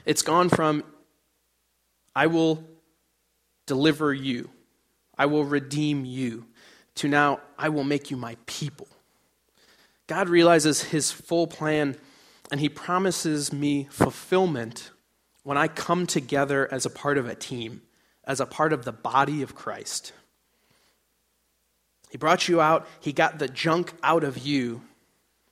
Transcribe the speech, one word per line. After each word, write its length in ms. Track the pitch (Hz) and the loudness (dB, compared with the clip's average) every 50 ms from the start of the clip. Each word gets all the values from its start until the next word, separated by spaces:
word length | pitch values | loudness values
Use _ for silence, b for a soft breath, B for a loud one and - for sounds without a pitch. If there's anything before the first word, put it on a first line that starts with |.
| B | B
it's 180 | 151 147 - | -2 0 0
gone 280 | - 151 160 175 180 175 | 2 2 4 4 6 4
from, 340 | - - 160 156 151 151 - - - - _ _ _ _ _ _ _ _ _ _ _ _ _ _ _ _ _ _ _ _ _ _ - | 4 2 2 2 0 0 -4 -8 -16 -20 _ _ _ _ _ _ _ _ _ _ _ _ _ _ _ _ _ _ _ _ _ _ 0
"I 140 | 135 147 165 | 2 2 2
will 400 | 170 165 165 160 156 156 - - - _ _ _ _ _ _ _ _ _ _ _ _ _ _ _ _ _ _ - | 4 4 2 2 2 0 -6 -18 -20 _ _ _ _ _ _ _ _ _ _ _ _ _ _ _ _ _ _ -4
deliver 460 | 139 131 147 160 147 147 156 147 135 | -2 2 4 2 2 2 0 -2 -2
you, 380 | 135 135 135 120 120 120 - - _ _ _ _ _ _ _ _ _ _ _ _ - | -2 -4 -4 -4 -4 -6 -12 -16 _ _ _ _ _ _ _ _ _ _ _ _ 0
I 100 | 139 147 | 0 2
will 180 | 151 151 143 | 2 2 0
redeem 580 | 143 143 143 135 131 143 151 151 151 147 139 131 | 2 0 -2 -2 -2 -4 -2 0 0 0 -2 -4
you," 420 | 127 127 131 127 120 113 117 113 - b b b b b b b b b | -6 -6 -4 -4 -4 -6 -8 -14 -18 b b b b b b b b b
to 120 | - - 143 | -4 -2 2
now, 320 | 147 147 147 143 135 - - - - - | 4 4 4 4 2 -2 -6 -18 -12 -4
"I 120 | 151 156 | -4 -2
will 160 | 156 147 135 | 0 0 0
make 260 | 139 147 139 - - | 0 -2 -2 -4 -6
you 60 | 139 127 | -8 -8
my 180 | 123 117 117 - _ - | -8 -10 -12 -16 _ -12
people." 420 | - - 151 139 - - - _ _ _ _ _ _ _ _ _ _ _ _ _ b b b b b b b b b b b - | -10 -8 -8 -8 -10 -12 -20 _ _ _ _ _ _ _ _ _ _ _ _ _ b b b b b b b b b b b -6
God 220 | 160 180 196 175 | -2 -2 0 4
realizes 540 | 175 170 170 170 170 160 147 156 139 - - | 6 8 8 8 8 8 6 4 2 0 -2
his 280 | - - 151 135 - | -2 -2 -2 -2 -2
full 360 | - - - - 175 170 165 160 | -6 -8 -6 -2 0 0 0 0
plan, 520 | - - 160 151 156 151 147 139 135 - B B B B B B B B B B | -4 -6 -4 -2 0 0 0 -2 -4 -8 B B B B B B B B B B
and 80 | 143 143 | -6 -2
he 100 | 151 147 | -2 -4
promises 840 | 151 - - - 180 185 196 185 170 - - 160 151 147 143 - | -4 -6 -6 -2 0 0 2 0 0 -2 -2 -2 -2 -2 -2 -4
me 360 | 147 139 147 147 143 143 139 - | -4 -2 -2 0 0 -2 -4 -6
fulfillment 1000 | - - - 147 - - - - 185 185 190 175 147 123 113 117 - - - - _ _ _ _ _ _ _ _ _ _ | -2 -2 -2 -2 -2 -8 -6 0 2 2 2 2 0 -4 -6 -8 -10 -14 -18 -18 _ _ _ _ _ _ _ _ _ _
when 160 | _ 139 143 143 | _ -4 0 0
I 100 | 156 156 | 0 0
come 380 | 160 - - - 175 180 175 | -2 -6 -2 -2 0 0 0
together 680 | - - 160 135 117 143 139 143 139 143 135 135 - | -2 -2 -4 -4 -2 0 0 0 0 0 -2 -2 -2
as 140 | 135 127 - | -4 -6 -6
a 60 | 123 | -6
part 260 | - - - 143 143 143 | -8 -6 -4 -2 0 0
of 100 | 123 117 | -2 -4
a 60 | - | -8
team, 480 | - - - 135 120 113 110 127 - _ _ _ _ _ _ _ _ _ | -10 -10 -10 -10 -8 -8 -10 -12 -16 _ _ _ _ _ _ _ _ _
as 160 | - 135 127 | -8 -4 -4
a 60 | 127 | -4
part 260 | - - - 156 156 | -6 0 0 0 0
of 140 | 156 131 117 | 0 -2 -4
the 60 | 131 | -10
body 500 | 117 - - 117 120 135 139 143 151 147 | -12 -8 -8 0 2 2 2 2 0 -4
of 140 | 131 - - | -6 -8 -10
Christ. 580 | - - 117 107 110 107 - - - - - - - _ _ _ _ _ _ _ _ _ _ _ _ _ _ _ _ _ _ _ _ _ _ _ _ _ _ _ _ _ _ _ _ _ _ _ _ _ _ | -12 -12 -10 -10 -10 -10 -10 -10 -10 -10 -12 -20 -20 _ _ _ _ _ _ _ _ _ _ _ _ _ _ _ _ _ _ _ _ _ _ _ _ _ _ _ _ _ _ _ _ _ _ _ _ _ _
He 80 | - 120 | -12 -4
brought 280 | 147 156 180 180 - - | 2 2 4 4 4 2
you 140 | 175 165 | 4 4
out, 260 | 156 156 160 156 B B B B | 6 4 4 2 B B B B
he 140 | - 151 135 | -8 -6 2
got 260 | 147 147 151 - 151 | 2 2 2 2 -2
the 80 | 147 127 | -6 -6
junk 480 | 131 - - 165 160 180 175 - - - - | -6 -2 0 0 2 0 0 -4 -8 -2 2
out 200 | 143 165 170 151 | 2 4 4 2
of 140 | 139 127 123 | 0 -6 -6
you, 500 | 123 143 143 135 123 120 117 117 - - _ _ _ _ _ _ _ _ _ _ _ _ | -6 -2 -2 0 0 -2 -6 -8 -14 -20 _ _ _ _ _ _ _ _ _ _ _ _